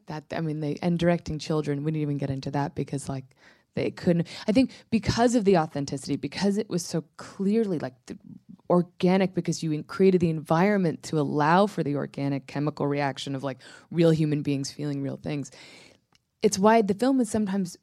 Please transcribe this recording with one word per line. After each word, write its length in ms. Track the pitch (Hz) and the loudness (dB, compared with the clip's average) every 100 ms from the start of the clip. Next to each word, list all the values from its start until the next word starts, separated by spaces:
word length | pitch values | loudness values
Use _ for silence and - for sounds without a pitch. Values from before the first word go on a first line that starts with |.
| - | -14
That, 180 | 156 - - | -12 -8 -6
I 40 | |
mean, 200 | 160 151 | -4 -4
they, 180 | 147 - | -4 -2
and 160 | 180 170 | 0 2
directing 400 | 170 170 - 151 | 2 0 -2 -6
children, 460 | - 156 147 143 | -2 -2 -2 -2
we 60 | 151 | -2
didn't 100 | 160 | -2
even 160 | 147 143 | -2 -2
get 120 | 139 | -4
into 200 | 135 139 | -6 -4
that 240 | 143 143 | -2 -2
because, 340 | - 139 139 - | -4 -6 -6 -6
like, 160 | 135 - _ - _ _ | -10 -12 _ -20 _ _
they 160 | - 131 | -4 -4
couldn't, 360 | - - 170 165 - - | -2 0 0 -2 -6 0
I 60 | |
think 180 | 220 254 - _ | 2 2 -2 _
because 440 | 226 - - 240 | -2 0 2 2
of 100 | 240 | 4
the 140 | 196 180 | 4 4
authenticity, 580 | 160 143 143 139 - 139 | 2 -4 -6 -6 -4 -6
because 420 | 143 - 202 202 | -6 -2 0 0
it 100 | - | -2
was 160 | 180 | -6
so 200 | - 165 - - | -4 -6 -8 -14
clearly, 640 | - - 196 220 214 156 | -14 -4 0 2 0 -2
like, 160 | 131 - - | -6 -10 -18
the 120 | - - - - - - | -18 -18 -20 -20 -10 2
organic, 640 | 180 175 - 180 190 190 | 2 2 0 2 4 2
because 280 | 180 170 160 | 0 -4 -2
you 100 | 165 | -2
in-, 120 | 151 | -4
created 360 | - - 190 185 | -4 2 4 6
the 80 | 170 | 2
environment 720 | 160 - 160 196 202 175 - | 0 0 2 4 2 0 -2
to 140 | - 156 | -4 -2
allow 460 | 139 143 151 175 208 | 0 2 4 6 4
for 160 | - | 0
the 140 | 147 143 | -4 -4
organic 500 | 143 - 139 139 135 | -6 -4 -4 -4 -4
chemical 400 | 139 147 147 147 | -4 -4 -2 -2
reaction 480 | 143 143 131 139 | -2 -2 -4 -8
of, 80 | 135 | -6
like, 140 | 139 127 - - - | -6 -8 -14 -20 -6
real 200 | 160 165 | 2 4
human 320 | 160 156 151 | 4 2 0
beings 280 | 143 139 139 | -2 -4 -4
feeling 320 | - 147 143 | -8 -6 -4
real 140 | 135 131 | -6 -8
things. 340 | 135 147 131 - - - - _ _ _ _ _ | -8 -8 -8 -16 -20 -20 -20 _ _ _ _ _
It's 160 | 220 190 | 0 4
why 240 | 208 226 | 4 6
the 120 | 208 | 4
film 260 | 202 254 269 | 0 2 2
is 100 | 233 | 0
sometimes 480 | 220 202 196 180 - | -2 -2 -2 -4 -8